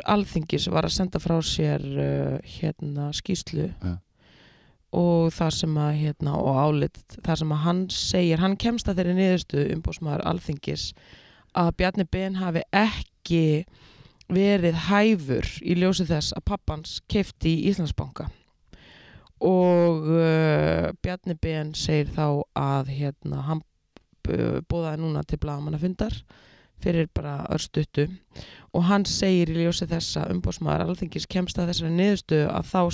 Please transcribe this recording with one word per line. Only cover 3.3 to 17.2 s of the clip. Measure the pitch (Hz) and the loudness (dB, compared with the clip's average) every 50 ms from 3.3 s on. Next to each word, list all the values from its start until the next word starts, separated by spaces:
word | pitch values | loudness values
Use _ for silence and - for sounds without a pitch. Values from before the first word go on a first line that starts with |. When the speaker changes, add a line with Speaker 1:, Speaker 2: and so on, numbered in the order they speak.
| 185 - - - 165 151 151 185 | -4 -4 -6 -6 -4 -4 -4 -4
Speaker 2:
Ja. | - - - 92 87 90 - _ _ _ _ _ - - - - - _ _ _ _ _ _ _ - | -6 -6 -6 -6 -6 -6 -8 _ _ _ _ _ -20 -20 -20 -20 -20 _ _ _ _ _ _ _ 0
Speaker 1:
Og | 175 175 175 170 165 165 165 | 2 2 4 4 4 4 2
það | - - 170 160 | 2 0 0 0
sem | - - - 156 151 | 0 0 0 0 0
að, | 151 147 147 151 | 0 0 0 0
hérna, | 151 151 151 147 - 151 143 147 | 0 -2 -2 -2 -2 -4 -2 0
og | - - 143 135 | 0 0 2 2
álit, | 131 143 151 151 143 139 - - - - - - | 2 2 2 2 2 0 -2 -4 -8 -20 -20 -16
það | - - 165 160 | -8 -4 -2 -2
sem | 156 160 156 151 | 0 0 0 0
að | 151 | 0
hann | 151 170 175 185 190 | 0 0 0 0 -2
segir, | 180 - - - - - 185 180 170 160 160 | -4 -4 -4 -2 0 2 2 2 2 2 2
hann | 180 190 196 | 2 2 0
kemst | - - 233 233 233 - - | 0 0 -2 -2 -2 -2 -2
að | 190 | -2
þeirri | 180 180 175 180 | 0 0 2 2
niðurstöðu, | 185 190 185 185 180 - - - 143 147 - | 4 4 4 2 2 0 -2 -2 -2 0 0
umboðsmaður | - 165 160 165 165 - 170 151 143 - - | -2 -2 -4 -6 -6 -6 -6 -4 -4 -2 -2
Alþingis, | 160 165 175 - - 147 139 - - 143 - - - - - - - - - - - - _ _ _ - | -2 -4 -4 -4 -6 -8 -6 -6 -6 -6 -6 -6 -10 -12 -14 -20 -20 -20 -20 -20 -20 -20 _ _ _ 0
að | 170 175 170 170 | 0 2 2 2
Bjarni | - 180 185 185 202 180 | 2 0 0 2 0 -2
Ben | - - 185 190 190 190 | -2 -2 -2 -2 -2 -2
hafi | 185 190 180 165 165 - - | -2 -2 -2 -2 -2 -2 0
ekki | - 196 214 220 - - - - _ _ - - 170 165 160 156 151 156 180 - - - - - - - - - _ - - | 2 2 2 2 0 -2 -8 -10 _ _ -4 0 2 4 4 4 4 2 0 -4 -12 -20 -20 -20 -20 -20 -20 -20 _ -18 -6
verið | - 175 185 196 202 202 196 175 170 165 165 | -2 2 2 4 4 4 4 4 2 2 0
hæfur | 156 170 202 202 208 226 220 175 147 131 127 - - - - - | 2 2 4 6 6 6 4 2 0 0 -2 0 -2 -4 -6 -6
í | - - 175 | -2 0 2
ljósi | 175 180 185 185 - 185 | 2 4 2 2 2 0
þess | 151 160 151 - - - | 0 0 0 0 -2 -4
að | - - | -6 -4
pabbi | - 208 - _ - 156 | -4 -4 -4 _ -6 -6
hans | 151 156 - - - - | -6 -8 -10 -12 -12 -6
keypti | - - 208 | -2 0 0